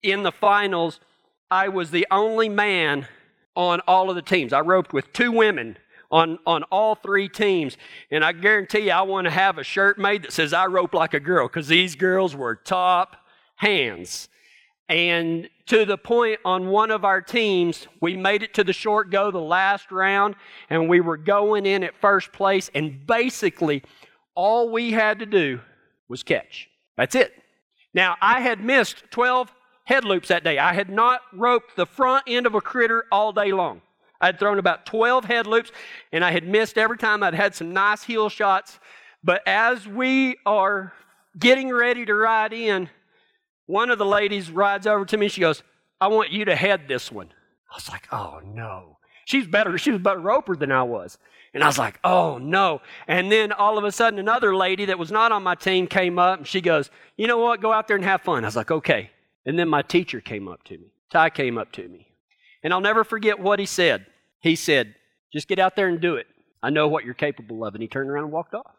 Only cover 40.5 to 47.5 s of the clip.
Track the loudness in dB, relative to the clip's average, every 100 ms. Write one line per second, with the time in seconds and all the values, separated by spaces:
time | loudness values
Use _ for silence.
40.5 | 0 0 -2 -6 -18 _ _ _ 0 4
41.5 | 4 2 0 0 0 -2 0 2 2 -2
42.5 | -4 -2 -2 -4 _ _ _ _ _ _
43.5 | _ -6 -2 0 0 2 2 0 -4 -6
44.5 | 0 0 0 0 -2 0 -2 -2 0 0
45.5 | 0 _ _ _ _ 2 2 0 -2 0
46.5 | 0 2 0 -2 -6 -6 -14 -16 _ _